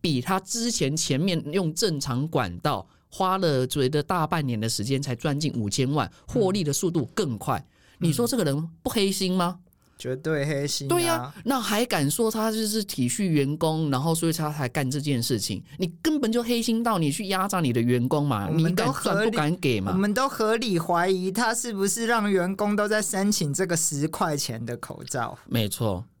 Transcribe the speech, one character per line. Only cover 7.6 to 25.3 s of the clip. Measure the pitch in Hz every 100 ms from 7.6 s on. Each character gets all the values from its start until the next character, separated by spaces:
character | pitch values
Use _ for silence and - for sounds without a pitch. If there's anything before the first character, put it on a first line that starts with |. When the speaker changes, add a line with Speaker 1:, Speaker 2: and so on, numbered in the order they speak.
| - _ - -
Speaker 2:
嗯。 | 165
Speaker 1:
你 |
说 | 151 233
这 | 233
个 |
人 | 160 139 165 -
不 | -
黑 | 233 196
心 | 196 190
吗？ | 185 175 185 - _ _ _
Speaker 2:
绝 | 123 131
对 | 156 156 143
黑 | 143 143
心 | - 139
啊。 |
Speaker 1:
对 | 349
呀， | 339 - 123 -
那 | - 262
还 | 208 208 247
敢 | 185 143
说 | 151 220
他 | 220 220
就 | 220 220
是 | 214
体 | 208 - 123
恤 | - 190
员 | 151 139 151
工， | 160 156 156
然 | 131
后 | 156 165
所 | 165
以 |
他 | 160 151
才 | 151 127
干 | 151 131
这 | 151
件 | 151 135
事 | 120 117
情？ | - 98 - 147
你 | 180 -
根 | - 302
本 | 247
就 | 233
黑 | 233 240
心 | 226 226
到 | 233 202
你 | 156
去 | - 196
压 | 190 196
榨 | 190
你 | 147
的 | 117
员 | 120 123 123
工 | 151 147
嘛， | 110 101
Speaker 2:
我 | 160
们 | 160
都 | 185 247
合 | 254 - 190 226
理， |
Speaker 1:
你 |
敢 |
赚 |
不 | 214
敢 | 151 170
给 | 139 110
嘛。 | 98
Speaker 2:
我 | 185
们 | 202
都 | 208 269
合 | - 220 226
理 | 240 175
怀 | 165 175 180
疑 | 190 185
他 | 190 233
是 | 226 240
不 | 202 196
是 | 220 226
让 | 233 208
员 | 190 180 190
工 | 208 208
都 | 208
在 | 214
申 | 214 190 196
请 | 202 151
这 | 143 185
个 | 165
十 | - 143 151
块 | 156 180 147
钱 | - 117 113
的 | 120
口 | - -
罩。 | - 131 113